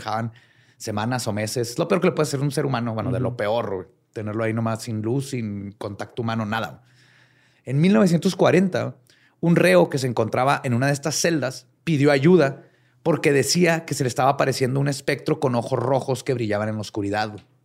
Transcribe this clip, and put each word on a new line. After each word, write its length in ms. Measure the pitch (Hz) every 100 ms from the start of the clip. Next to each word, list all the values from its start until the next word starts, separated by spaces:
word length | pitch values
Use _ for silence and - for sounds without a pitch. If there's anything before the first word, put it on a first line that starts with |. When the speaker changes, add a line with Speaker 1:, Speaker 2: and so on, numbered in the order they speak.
Speaker 1:
dejaban 320 | 110 110 117 - _ _ _ _
semanas 480 | - 104 113 127 117
o 40 |
meses. 460 | 104 107 127 117 -
Lo 80 | 170
peor 120 | 196
que 80 | 180
le 40 |
puede 140 | - 151
hacer 120 | 139
un 100 | 143
ser 160 | 143 139
humano, 260 | 123 117
bueno, 180 | 110 117
de 80 | 104
lo 80 | 101
Speaker 2:
Ujú. 80 | 120
Speaker 1:
peor, 380 | 104 117 107
güey. 120 | 95 90 _ _
Tenerlo 300 | - 107 107
ahí 80 | 113
nomás 300 | 113 113 113
sin 180 | - 110
luz, 300 | 110 135 135
sin 420 | 127 110 101 101
contacto 500 | 98 110 101 120 -
humano, 220 | 113 113
nada. 380 | 107 113 104 - _ _ _ _ _ _ _ _
En 160 | - 139
mil 120 | 180
novecientos 400 | 220 190 165 190 175
cuarenta, 600 | 127 156 190 117 117 - _ _ _ _
un 140 | 165 165
reo 320 | 175 180 170
que 100 | 147
se 80 | 127
encontraba 520 | 117 110 123 131 143
en 100 | 143
una 140 | 120 139
de 40 |
estas 220 | 139 160
celdas 520 | 139 175 165 127 - - _
pidió 260 | - 147 143
ayuda 540 | 143 147 180 139 139 - _ _ _
porque 280 | 170 147 156
decía 520 | 139 127 175 170 160
que 100 | -
se 80 | 139
le 40 | 127
estaba 220 | - 131
apareciendo 500 | 139 139 123 127 135
un 80 | 143
espectro 500 | 139 - 143 - 151
con 140 | 135
ojos 240 | 123 113 120
rojos 460 | 120 135 - 131
que 100 | -
brillaban 340 | 123 110 104 110
en 60 |
la 60 | 110
oscuridad, 500 | 101 - 101 104 110
güey. 140 | 104 - _